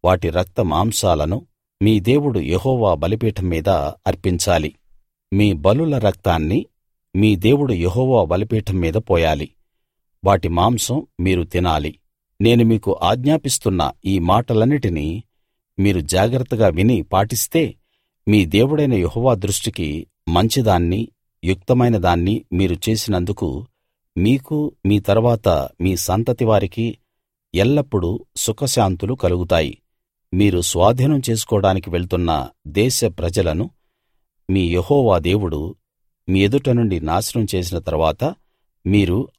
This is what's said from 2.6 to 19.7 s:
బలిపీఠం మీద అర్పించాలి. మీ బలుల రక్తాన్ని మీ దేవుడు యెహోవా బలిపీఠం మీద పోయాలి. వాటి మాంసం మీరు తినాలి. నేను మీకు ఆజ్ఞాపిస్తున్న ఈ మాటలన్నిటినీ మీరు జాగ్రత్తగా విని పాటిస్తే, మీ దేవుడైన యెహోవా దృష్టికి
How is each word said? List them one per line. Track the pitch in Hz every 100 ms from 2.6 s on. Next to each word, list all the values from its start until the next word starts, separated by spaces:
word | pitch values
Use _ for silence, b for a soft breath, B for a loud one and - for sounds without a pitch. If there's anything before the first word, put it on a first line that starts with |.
| 135 127 107
బలిపీఠం | 80 82 110 117 - 90
మీద | 82 85 90 71 - -
అర్పించాలి. | 90 98 87 - 85 78 - _ - _ _ _
మీ | 98 104
బలుల | 87 82 120 160 139
రక్తాన్ని | 107 - - 82 78 120 214 _ _ _ _ 92
మీ | 110 98
దేవుడు | 104 143 139
యెహోవా | 95 87 113 131 123
బలిపీఠం | 82 90 104 110 - 92
మీద | 85
పోయాలి. | 104 - 87 82 76 78 _ _ _ _ _ _ _ 98
వాటి | 98 85
మాంసం | 85 98 120 - 127 - -
మీరు | 90 92
తినాలి. | 85 90 87 78 76 - _ _ _ _
నేను | 110 120 113
మీకు | 110 101 95
ఆజ్ఞాపిస్తున్న | 87 117 127 151 139 - 113 92 71 - -
ఈ | 95
మాటలన్నిటినీ | 85 107 120 113 117 147 110 82 76 92 - _ _ _ _ -
మీరు | 98 90
జాగ్రత్తగా | 73 90 107 123 127 110 104
విని | 80 104 117
పాటిస్తే, | - 95 104 117 - 165 147 - _ _ _ _ -
మీ | 104 87
దేవుడైన | 98 131 151 143
యెహోవా | 113 85 113 127
దృష్టికి | 113 98 98 -